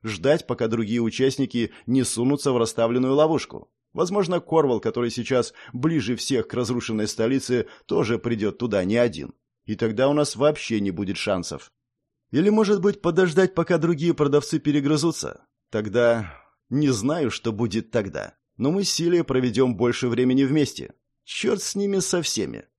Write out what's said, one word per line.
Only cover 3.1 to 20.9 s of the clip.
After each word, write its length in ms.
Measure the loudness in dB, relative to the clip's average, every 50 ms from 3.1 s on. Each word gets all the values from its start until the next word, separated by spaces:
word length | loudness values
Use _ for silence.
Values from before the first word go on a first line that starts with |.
| 4
ловушку. 560 | 4 4 4 2 0 -2 -4 -12 -18 -18 _ _ _ _ _
Возможно, 480 | _ -4 -4 0 0 -2 0 0 -2 -4
Корвал, 400 | -2 2 2 2 4 4 2 0
который 300 | 0 -2 -2 0 -2 -2
сейчас 420 | -2 -6 -4 0 0 0 0 0 _ -18 -20 -14
ближе 420 | -8 -2 0 0 0 0 0 -2 -2
всех 300 | -4 -2 0 0 0 0
к 80 | -2 -2
разрушенной 540 | -4 -2 -2 -2 -4 -2 -4 -4 -2 -2 -4
столице, 580 | -2 -2 0 0 0 0 0 0 0 0 0 -4 -8 -20 _
тоже 320 | -2 0 0 0 0 -2 -2
придёт 400 | -2 -4 -2 -2 -2 -4 -2 -4
туда 260 | -4 -2 0 0 0
не 120 | 2 2
один. 380 | 2 2 2 0 -6 -12 -14 -16 _ _ _ _ _ _
И 100 | -8 -4
тогда 340 | -2 -2 -2 0 2 2 2
у 40 |
нас 240 | 4 2 0 -2 0
вообще 440 | 2 2 2 2 0 -4 -2 -2 0
не 100 | 0 -2
будет 260 | -2 -4 -4 -4 -4
шансов. 560 | -4 -2 -2 -2 -2 -2 -8 -10 -12 -14 -18 _ _ _ _ _ _ _ _ _ _ _ _
Или, 200 | -2 2 2 4
может 300 | 4 4 4 4 2 2
быть, 200 | 2 0 0 0
подождать, 540 | -2 0 2 2 2 4 4 2 2 2 2
пока 240 | -2 0 2 2 2
другие 360 | 2 0 0 2 2 0 2
продавцы 440 | 2 2 4 4 2 2 2 -4 -2
перегрызутся? 880 | 0 0 0 2 2 2 0 2 2 0 -2 -2 -8 -10 -12 -14 _ _ _ _ _ _
Тогда... 640 | -6 -4 -4 0 2 4 4 4 4 2 -2 -8 -12 -18 _ _ _ _ _ _
Не 220 | -2 0 2 2
знаю, 400 | 0 0 0 -2 0 0 -2 -2
что 220 | -4 -4 _ -6
будет 380 | -4 -2 -4 -2 -2 -4 -6 _
тогда. 440 | -2 -2 -2 -2 -6 -8 -10 -10 _ _ _ _ _
Но 140 | -2 -2 0
мы 140 | 0 0 -2
с 60 | -2
Силией 340 | -2 -2 0 2 2 2 0
проведём 520 | 2 0 0 0 2 2 2 2 2 2
больше 320 | 2 0 0 0 0 -2 -2
времени 360 | 0 2 2 2 4 4 2
вместе. 500 | 2 2 2 0 0 -2 -12 -14 -14